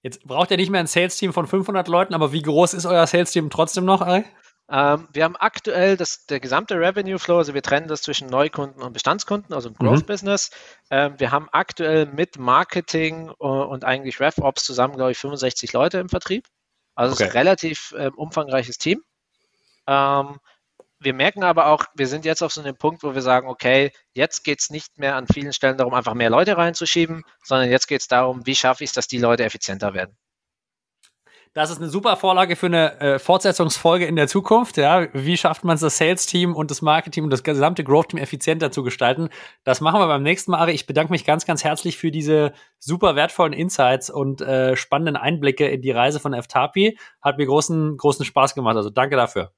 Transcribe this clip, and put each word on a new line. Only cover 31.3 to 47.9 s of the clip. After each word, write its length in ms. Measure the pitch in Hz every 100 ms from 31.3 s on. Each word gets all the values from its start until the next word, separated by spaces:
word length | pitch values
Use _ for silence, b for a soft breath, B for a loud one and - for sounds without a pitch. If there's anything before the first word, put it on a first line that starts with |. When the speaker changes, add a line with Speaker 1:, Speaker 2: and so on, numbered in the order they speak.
| b b
Speaker 1:
Das 180 | - 156
ist 80 | 165
eine 100 | 165
super 300 | 170 214 190
Vorlage 360 | 196 185 190
für 120 | 170 185
eine, 340 | 170 156 -
äh, 180 | 147 135
Fortsetzungsfolge 840 | - 180 202 180 165 - 165 180
in 100 | 170
der 140 | 160 143
Zukunft. 480 | 196 185 220 240 -
Ja, 300 | 143 180 170
wie 240 | 139 139 175
schafft 260 | 170 156
man's, 160 | 175 156
das 160 | 156 -
Sales-Team 580 | 160 180 - 180 175
und 160 | 160 156
das 120 | -
Marketing 420 | 156 156 165 165
und 60 | 156
das 140 | 131
gesamte 380 | 156 143 147 175
Growth-Team 360 | 139 143 160 165
effizienter 520 | 139 139 - 160 156
zu 120 | 139
gestalten? 480 | 123 - 123 131 165 B B B
Das 160 | - 131
machen 180 | 156 196
wir 80 | 180
beim 160 | 143
nächsten 280 | 143 180 -
Mal, 80 | 175
Ari. 140 | 170
Ich 120 | 160
bedanke 280 | - 147 156
mich 120 | 170
ganz, 220 | - 156 -
ganz 180 | 156
herzlich 320 | 160 156 175 -
für 140 | 165
diese 420 | 156 151 156 147 143 b b
super 380 | - 175 202 143
wertvollen 380 | 160 - 165
Insights 560 | 143 175 - 127 131 -
und, 320 | 147 139 135
äh, 340 | - 131 131 127
spannenden 400 | - 143 165 143
Einblicke 500 | 131 165 139 131 143
in 140 | 139
die 120 | 127
Reise 280 | 117 127 147
von 140 | 147
Eftapi. 640 | 123 - 135 147 190 208 214 B B
Hat 160 | 143 139
mir 80 | 139
großen, 500 | 143 147 160 156